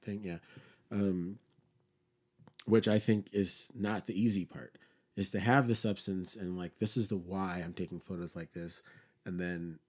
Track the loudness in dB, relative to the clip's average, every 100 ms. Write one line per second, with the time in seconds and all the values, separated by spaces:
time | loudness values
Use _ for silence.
0 | -8 -6 -6 -8 -10 -20 -20 -20 _ 0
1 | 2 2 -2 -6 _ _ _ _ _ _
2 | _ _ _ _ -18 -10 4 4 6 4
3 | 6 2 2 0 0 0 -4 -4 -2 -2
4 | -2 0 2 2 -2 -8 -14 -18 -20 _
5 | _ -4 -2 0 4 6 6 4 2 0
6 | -2 -4 -4 -6 -4 -4 -6 -2 0 0
7 | 0 -2 -2 -2 -2 -2 -6 -6 -6 -8
8 | -8 -6 -6 -8 -10 -8 -8 -8 -12 -20
9 | -20 _ -8 -4 -2 -2 -6 -10